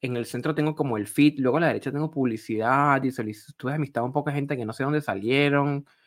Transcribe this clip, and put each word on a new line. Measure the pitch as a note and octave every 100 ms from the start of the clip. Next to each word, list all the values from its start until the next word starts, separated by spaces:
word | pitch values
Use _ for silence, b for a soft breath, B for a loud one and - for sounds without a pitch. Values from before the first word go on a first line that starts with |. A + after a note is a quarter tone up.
en | B2+ B2
el | A2+
centro | B2 C#3
tengo | D3+ D3+ D3+
como | C#3+ A2
el | G2+
feed, | - D3 C#3+
luego | B2+ C#3
a |
la | E3+
derecha | A2 -
tengo | C#3+ D#3
publicidad | D3+ B2+ A2 - A2 A2 C3+ D3 C#3
y | C3+
solicitudes | B2+ A2 G#2+ - - B2+
de | D3+
amistad | C#3 -
a | A#2+
un |
poca | D3 D3
gente | C#3+ C#3+ C#3
que | A2
no |
sé | A2+
dónde | C3+ D3+
salieron. | D3 G2 G#2+ C3+ C#3+ C#3+ C#3+ C#3+ C#3 _